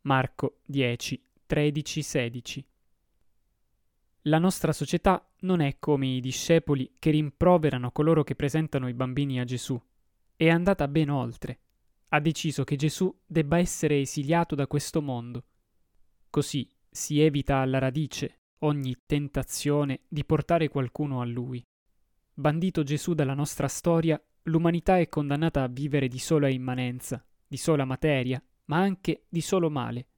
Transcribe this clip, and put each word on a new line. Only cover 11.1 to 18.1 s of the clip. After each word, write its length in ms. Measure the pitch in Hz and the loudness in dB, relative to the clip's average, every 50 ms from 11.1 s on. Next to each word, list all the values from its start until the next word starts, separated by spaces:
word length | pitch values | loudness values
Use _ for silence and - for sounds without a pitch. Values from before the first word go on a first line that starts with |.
| 147 135 123 120 113 - - - 120 _ _ _ _ _ _ _ _ _ _ _ | 0 0 -2 -4 -6 -10 -10 -12 -12 _ _ _ _ _ _ _ _ _ _ _
Ha 100 | - 151 | -2 2
deciso 440 | 147 165 156 - - 160 139 - 135 | 2 0 -2 0 -4 -4 -2 -2 -2
che 120 | - 147 | -2 -2
Gesù 380 | 135 151 156 - - 143 - - _ _ | 0 0 -2 0 0 -2 -2 -2 _ _
debba 320 | _ 160 160 156 143 170 | _ 0 0 0 2 2
essere 420 | 175 180 170 - - - 151 147 143 | 2 2 0 -2 -2 0 2 2 2
esiliato 560 | 139 - - 151 139 139 165 170 170 - 156 | 0 -2 -4 -6 -2 0 2 0 2 0 -2
da 120 | 143 139 | -4 -2
questo 340 | - - 147 - - - 165 | -2 -2 -4 -4 -2 -4 -4
mondo. 440 | 147 139 127 117 117 120 120 120 - _ _ _ _ _ _ _ _ _ _ _ _ _ _ _ _ _ | -2 -2 -6 -6 -8 -10 -12 -12 -14 _ _ _ _ _ _ _ _ _ _ _ _ _ _ _ _ _
Così 400 | - 147 139 - - 143 120 _ _ _ _ _ | -2 -2 -2 0 -4 -6 -6 _ _ _ _ _
si 300 | _ - - - 151 147 | _ -10 -6 -2 2 4
evita 380 | 151 156 143 143 135 - 143 | 4 4 4 0 0 0 0
alla 220 | 135 131 131 131 135 | 2 2 2 0 0
radice 600 | 131 131 127 156 156 135 | 0 0 -2 -2 -4 -4